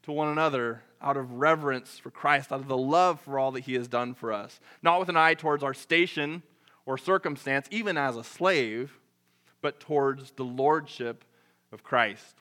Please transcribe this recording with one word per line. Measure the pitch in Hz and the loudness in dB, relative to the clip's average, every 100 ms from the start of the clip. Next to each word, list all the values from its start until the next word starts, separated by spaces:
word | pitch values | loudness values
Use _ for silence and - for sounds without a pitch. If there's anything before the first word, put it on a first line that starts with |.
to | - | -6
one | 147 151 | -4 -2
another | 151 160 135 120 113 _ _ | 2 2 0 -2 -6 _ _
out | 139 139 | -4 -2
of | 127 | -4
reverence | 123 147 160 143 127 - - | 2 4 4 2 -4 -8 -20
for | - | -20
Christ, | - 147 143 139 | -4 2 2 2
out | 139 | -8
of | 131 | -2
the | 131 | -2
love | 131 165 180 165 | 2 4 4 2
for | - 139 | -4 -2
all | 135 | -2
that | 131 127 | -2 -4
he | 127 | -4
has | 120 | -2
done | 120 123 123 | -2 -4 -6
for | 113 | -6
us. | 104 101 - - - | -6 -8 -18 -20 0
Not | 165 175 | 2 2
with | 185 | 2
an | 170 | 4
eye | 160 160 | 4 2
towards | 156 147 | 0 -2
our | 139 131 | -2 -6
station | - 165 175 - 147 165 - _ _ _ - | -2 2 2 0 -6 -6 -14 _ _ _ -6
or | 131 | -6
circumstance, | - 190 160 139 135 135 139 | 0 0 0 -6 -2 -2 -2
even | 214 208 160 | -6 -2 0
as | 139 117 | -2 -4
a | |
slave, | 117 - 180 170 117 113 143 _ _ _ _ _ _ _ | -12 -2 2 2 0 -4 -8 _ _ _ _ _ _ _
but | 147 - | -6 -6
towards | - 151 139 135 131 | -2 2 2 -2 -10
the | - | -10
lordship | 127 123 139 156 147 - 120 113 _ _ _ _ _ | -8 0 2 2 -2 -8 -8 -8 _ _ _ _ _
of | 107 | -20
Christ. | - 127 110 98 - _ | 0 2 2 -2 -18 _